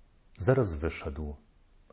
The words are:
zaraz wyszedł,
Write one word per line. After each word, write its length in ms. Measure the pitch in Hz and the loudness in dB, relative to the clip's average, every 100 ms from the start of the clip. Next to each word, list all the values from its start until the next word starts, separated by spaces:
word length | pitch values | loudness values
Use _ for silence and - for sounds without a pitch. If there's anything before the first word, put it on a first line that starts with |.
| - _ _ - | -20 _ _ -6
zaraz 380 | 92 131 107 | 2 4 4
wyszedł, 640 | 76 80 - - 71 76 71 - - - - - | 0 -2 -4 -8 -6 -8 -10 -16 -20 -20 -20 -16